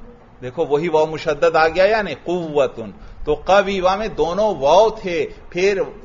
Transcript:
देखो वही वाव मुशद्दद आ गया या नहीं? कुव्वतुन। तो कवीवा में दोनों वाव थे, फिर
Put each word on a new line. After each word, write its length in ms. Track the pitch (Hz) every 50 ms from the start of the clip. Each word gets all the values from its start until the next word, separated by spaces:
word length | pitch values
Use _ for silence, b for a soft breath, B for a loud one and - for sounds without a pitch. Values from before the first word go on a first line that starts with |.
| - - - - - - - - 123
देखो 220 | 127 123 165 165
वही 240 | 135 143 147 160 175
वाव 180 | 156 156 156
मुशद्दद 500 | 160 156 147 - 165 151 143 160 165 156
आ 100 | 156 160 165
गया 160 | 160 175 185
या 160 | 202 220 220 208
नहीं? 140 | 175 -
कुव्वतुन। 760 | - - 165 175 185 170 156 147 147 135 120 - - 113 101 90 b b b b b -
तो 80 | 151 151 143 - -
कवीवा 480 | 185 202 196 190 202 190 175 185 190
में 180 | 196 220 214 147
दोनों 400 | - 147 165 170 190 214 214 190
वाव 340 | 147 131 139 160 190 220 220 214 -
थे, 260 | - 190 170 160 135
फिर 600 | - - - - - - 175 185 196 208 180 165 135 - -